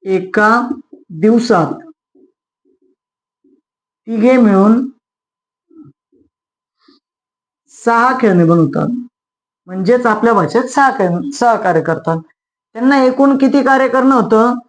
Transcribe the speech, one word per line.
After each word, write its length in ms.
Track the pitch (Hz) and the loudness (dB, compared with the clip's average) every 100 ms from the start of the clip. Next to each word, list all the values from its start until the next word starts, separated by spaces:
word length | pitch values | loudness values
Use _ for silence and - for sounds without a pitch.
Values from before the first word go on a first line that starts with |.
| 202 | -4
एका 440 | 190 185 - 208 233 240 - - - _ 160 | -6 -4 0 2 0 -2 -10 -14 -20 _ -2
दिवसात 540 | 202 233 233 202 151 - - - _ _ _ _ _ _ _ _ _ _ _ _ _ _ _ _ _ _ _ _ - | 2 2 2 0 -2 -6 -16 -20 _ _ _ _ _ _ _ _ _ _ _ _ _ _ _ _ _ _ _ _ -10
तिघे 300 | 226 226 262 | -2 2 4
मिळून 420 | 226 196 202 233 262 - _ _ _ _ _ _ _ 330 302 _ _ _ _ _ _ _ _ _ _ _ _ _ _ _ _ _ _ | 4 4 2 2 -2 -12 _ _ _ _ _ _ _ -20 -20 _ _ _ _ _ _ _ _ _ _ _ _ _ _ _ _ _ _
सहा 380 | - - 233 247 254 | -8 -2 0 0 0
खेळणे 240 | 220 175 | 0 2
बनवतात, 440 | 165 170 160 156 156 240 - _ _ _ _ _ _ | 2 2 0 -2 -4 -6 -10 _ _ _ _ _ _
म्हणजेच 380 | 185 185 247 240 | -8 -2 0 0
आपल्या 260 | 214 233 | 0 0
भाषेत 360 | 220 160 226 254 | 0 0 -2 -4
सहा 220 | - 269 | 0 0
खेळ-, 400 | 254 185 175 - | 0 -2 -4 -8
सहा 240 | - 240 220 | -2 0 0
कार्य 240 | 196 165 | 0 -2
करतात. 380 | 156 165 - 165 165 _ _ _ _ | -2 -6 -4 -6 -8 _ _ _ _
त्यांना 280 | 226 254 285 | -4 -2 2
एकूण 320 | 254 254 277 269 | 0 2 0 2
किती 260 | 269 285 | 2 2
कार्य 260 | 247 269 262 | 2 0 0
करणं 260 | 262 262 | 0 2
होतं? 400 | 269 214 220 233 247 | 0 2 2 0 -2